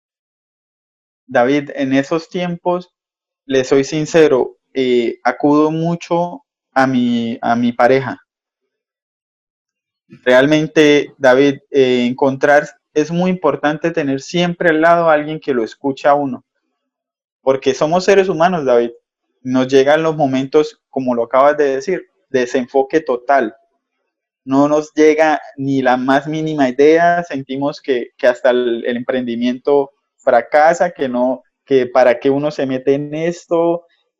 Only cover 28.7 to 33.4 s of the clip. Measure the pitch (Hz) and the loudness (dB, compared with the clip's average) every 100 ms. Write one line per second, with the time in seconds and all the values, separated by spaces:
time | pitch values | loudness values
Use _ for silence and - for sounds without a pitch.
28.7 | 117 123 120 123 131 123 117 123 123 - | -4 -6 -6 -4 -6 -4 -4 -4 -4 0
29.7 | 143 135 _ _ _ - 120 117 151 156 | 0 0 _ _ _ 0 0 2 2 4
30.7 | 170 180 - 135 123 127 127 _ _ - | 2 -2 -4 -4 -2 -2 -4 _ _ -2
31.7 | 135 123 131 123 120 139 139 147 147 135 | 0 2 2 2 2 0 -2 -2 -6 -6
32.7 | 131 135 143 147 156 165 170 | -4 -2 -2 -2 -6 -6 -6